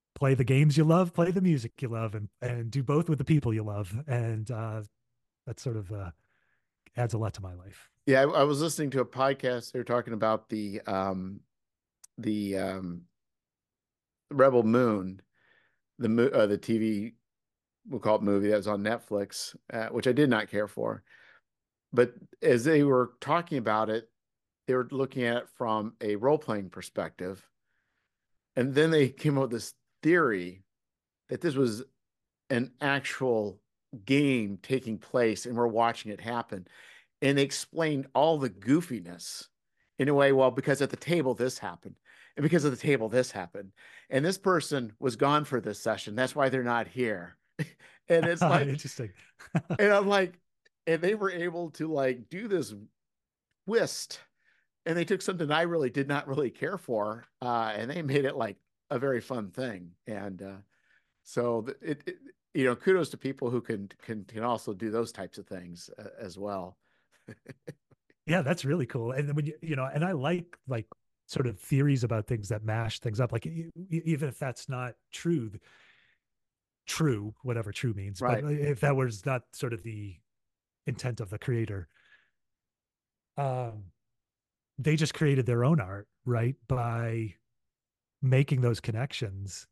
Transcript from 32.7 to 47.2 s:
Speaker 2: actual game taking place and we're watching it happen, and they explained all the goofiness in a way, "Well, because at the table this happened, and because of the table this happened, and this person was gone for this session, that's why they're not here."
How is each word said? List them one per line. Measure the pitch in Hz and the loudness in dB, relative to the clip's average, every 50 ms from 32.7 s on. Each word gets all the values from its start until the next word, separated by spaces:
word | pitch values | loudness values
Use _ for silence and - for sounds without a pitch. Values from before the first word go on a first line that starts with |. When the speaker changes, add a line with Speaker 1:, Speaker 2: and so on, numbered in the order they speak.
| - - | -4 -4
Speaker 2:
actual | 151 143 139 135 139 - - - 135 131 117 110 107 104 90 - _ _ _ _ _ _ - 113 95 | 0 0 0 0 -2 -4 -6 -2 0 0 2 2 0 -2 -6 -10 _ _ _ _ _ _ -20 -8 -2
game | 104 135 143 147 139 131 123 107 101 98 95 - | 2 4 4 4 4 2 0 0 -4 -6 -8 -6
taking | - 135 127 - 113 110 95 | -4 -4 -2 -2 -4 -8 -8
place | - - - 127 120 113 107 95 - | -6 -2 0 2 2 2 2 0 -4
and | 120 123 | -6 -2
we're | 117 120 | 0 0
watching | 117 107 110 117 117 113 - - 107 104 | 2 2 2 2 2 0 -2 -6 -12 -12
it | 95 | -10
happen, | - 113 120 120 117 - - 95 90 - - - - - - - _ _ _ - - | -8 -6 -4 -6 -6 -6 -8 -12 -12 -14 -20 -20 -20 -20 -20 -20 _ _ _ -2 0
and | 135 139 139 | 2 4 4
they | 139 | 2
explained | 139 - - - - - 151 165 156 151 135 135 - - | 0 0 -4 -8 -8 -4 -2 -2 0 0 -2 -4 -2 0
all | 123 143 160 165 151 | 2 4 4 4 2
the | 135 120 | 0 -4
goofiness | 92 92 92 110 139 170 170 - 127 107 87 85 87 85 - - - - - - _ _ _ _ _ _ _ _ _ - | -6 -4 0 2 2 2 2 0 -6 -8 -10 -10 -14 -14 -14 -14 -14 -14 -16 -18 _ _ _ _ _ _ _ _ _ -2
in | 131 139 | 0 2
a | 147 | 4
way, | 143 139 139 139 | 6 6 6 8
"Well, | 131 131 127 | 6 6 4
because | 120 135 127 147 139 131 139 | 4 2 0 0 2 2 0
at | 131 | -2
the | - | -2
table | - - 143 170 170 143 131 120 | -4 -4 0 0 2 2 0 0
this | 95 120 131 - - | 0 -2 -4 -4 -4
happened, | - 101 113 - - 107 - _ _ _ - - - - - | -10 -10 -10 -12 -16 -20 -20 _ _ _ -20 -20 -20 -14 -6
and | - 143 | -2 0
because | 156 165 170 139 | 2 4 4 4
of | 147 | 2
the | 127 | 0
table | - - 156 143 123 110 110 | 0 0 2 2 2 2 2
this | 107 127 127 - | 2 2 0 0
happened, | - 104 90 87 - 101 98 98 - _ - - - - - - | -2 -8 -10 -10 -10 -14 -14 -16 -18 _ -20 -20 -20 -20 -8 -2
and | 139 131 143 | -2 0 0
this | 175 196 185 | 0 -2 0
person | - 196 185 165 - - 147 139 123 110 104 - | 2 2 2 2 2 0 -2 -4 -4 -4 -8 -6
was | 135 135 117 | -4 -4 -2
gone | 104 139 139 147 151 147 | 2 2 4 4 2 2
for | - 139 120 | 0 -2 -4
this | - 107 101 - | -2 -4 -6 -4
session, | - 113 107 98 - - 104 | -2 -2 -2 -2 -4 -6 -2
that's | 113 131 127 - | -2 -2 0 0
why | 147 139 135 | 2 2 2
they're | 123 131 123 | 2 0 0
not | 120 120 117 110 98 | 0 0 -2 -2 -4
here." | - 127 123 113 104 90 | -4 -2 -2 -2 -2 -4